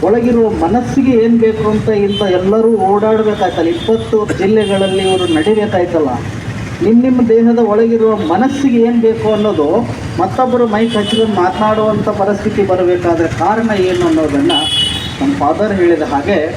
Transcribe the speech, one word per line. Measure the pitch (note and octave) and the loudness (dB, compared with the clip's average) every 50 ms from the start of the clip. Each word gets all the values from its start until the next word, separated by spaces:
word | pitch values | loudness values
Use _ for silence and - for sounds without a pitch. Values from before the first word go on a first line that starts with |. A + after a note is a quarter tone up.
| D#3 F3+ | 2 2
ಒಳಗಿರುವ | G#3 A#3+ A#3 B3 A#3+ A#3 A3+ G#3+ G3+ - D#3+ | 0 2 2 2 2 2 2 0 0 -2 -2
ಮನಸ್ಸಿಗೆ | E3+ G3+ B3 - - - C#4 A#3 C4 B3+ A3+ A3 | 0 0 0 -2 0 -2 0 2 2 4 4 4
ಏನ್ | A3+ A#3 A3+ A3+ | 4 2 2 2
ಬೇಕು | A3 G#3+ G#3+ G#3+ G#3 G#3+ | 2 0 0 -2 0 0
ಅಂತ | G#3+ - A3+ A3 G3+ G3+ G3 | 0 0 0 0 0 0 0
ಇಂಥ | G#3 G#3 G#3+ G3 F3+ F3+ | 0 -2 0 0 0 0
ಎಲ್ಲರೂ | F3+ G3 G#3 A3 A3+ A3+ A#3 G#3 F#3 F#3+ | 2 2 2 2 2 2 2 2 2 2
ಓಡಾಡ್ಬೇಕಾಯ್ತಲ್ಲ, | G3+ G#3 G#3 A3 A3 G#3+ A3 G#3+ G#3 - G3 F3+ F3 - E3 E3+ E3+ | 2 2 2 2 2 2 0 0 0 0 -2 -2 -2 0 -2 -2 -2
ಇಪ್ಪತ್ತು | E3+ - - A3+ A3+ A3+ - A#3 G#3+ G#3 G#3 - - | -2 -2 -2 -2 -2 -2 -2 -2 -2 -2 -2 -4 -2
ಜಿಲ್ಲೆಗಳಲ್ಲಿ | - G3 A3 A3 G#3 G3 G3 G3 G3 F#3+ F#3 F#3+ G3 F#3+ | 0 2 2 2 2 0 0 0 0 0 0 0 0 0
ಇವರು | F#3 F#3 F3+ F3 E3 D#3 | 0 0 0 0 0 0
ನಡಿಬೇಕಾಯ್ತಲ್ಲ. | D#3+ G3+ G#3+ G#3 G#3 - - F#3 F3 E3+ - E3 D3+ C3+ B2 - - - - - - - - - - - - - D#3+ | 0 0 0 0 -2 -2 0 -2 -2 0 0 -2 -2 -2 -2 -6 -6 -8 -8 -8 -8 -8 -8 -8 -8 -10 -6 -2 0
ನಿಮ್ | G3 A3+ A#3+ B3 | 2 4 4 4
ನಿಮ್ | C4 B3+ B3 A#3+ A3+ | 2 2 2 2 4
ದೇಹದ | A3 A3+ A#3 A#3 A#3 A3+ A#3 G#3 | 4 4 4 4 4 2 2 2
ಒಳಗಿರುವ | G#3 G#3+ A3+ A3+ A3+ A3+ A3 A3 A3 G3+ G3 - | 2 2 2 2 2 2 2 2 0 0 -2 -2
ಮನಸ್ಸಿಗೆ | E3+ F#3+ A#3+ C4+ C#4+ - C#4 C4+ A#3+ A#3 A3+ A#3 | 0 0 0 0 -2 0 0 0 2 2 2 2
ಏನ್ | A#3+ A#3 A3+ | 2 2 2
ಬೇಕು | A3 A3 - G#3+ G#3+ A3 | 2 0 0 0 -2 0
ಅನ್ನೋದು | G#3 G#3+ G#3+ F#3+ D#3 D3 C#3+ E3+ A3 - - - - - - - - | 0 0 0 0 0 0 0 0 0 -2 -2 -6 -8 -8 -8 -4 -4
ಮತ್ತೊಬ್ಬರು | F4 F#4+ - - B3+ B3+ A#3+ A#3+ A#3+ A#3 G#3 | -4 -2 0 -2 0 0 2 0 0 0 0
ಮೈಕ್ | G#3+ A3+ A#3 A3+ G#3+ | 0 0 0 0 -2
ಹಚ್ಕೊಂಡು | G#3 G3+ - A3 A3 G#3+ G#3 F#3 | -2 0 0 0 0 0 0 0
ಮಾತನಾಡುವಂಥ | F3 F#3 F#3 G3 G#3+ G#3+ G#3+ G#3+ G#3+ G#3+ G#3+ G#3 G3+ G#3+ G#3 G3 | 0 0 0 0 0 0 0 0 0 0 0 0 -2 -2 -2 -2
ಪರಿಸ್ಥಿತಿ | G3 G3 G#3 G3+ - G#3+ G3+ - G3+ G3 | -2 -2 -2 -2 -4 -4 -2 -2 0 0
ಬರಬೇಕಾದ್ರೆ | F#3 F3+ F#3 F3 F3+ F3 E3+ E3+ E3+ D#3+ E3 D#3+ - - | 0 0 2 0 0 0 0 -2 0 0 0 -2 -2 -2
ಕಾರಣ | D#3 F#3 G#3+ A3+ A3+ A3+ G#3+ G3 F#3 F#3 | 0 0 0 0 0 -2 0 0 0 0
ಏನು | F3+ F3 F3 E3 | 0 0 0 0
ಅನ್ನೋದನ್ನ | D#3+ D#3 D#3+ D3 C#3 C#3 C#3 E3+ F3+ - - - - - - - - - - - - - | 0 0 0 0 0 0 0 2 0 0 0 -2 -2 -2 -2 -2 -4 -6 -8 -8 -8 -4
ನಮ್ಮ | C#3 C#3 C#3 - | -2 -2 -2 0
ಫಾದರ್ | D3 C#3+ D#3+ E3+ G3+ G#3+ G3+ F#3+ | 0 -2 0 0 -2 -2 0 0
ಹೇಳಿದ | F3 E3+ E3+ D3+ D3+ B2+ C#3+ | 2 2 2 0 -2 -2 -4
ಹಾಗೆ | C#3 C#3 F3 G3+ E3 D3+ E3 - | -4 -2 0 -2 -2 -2 -4 -6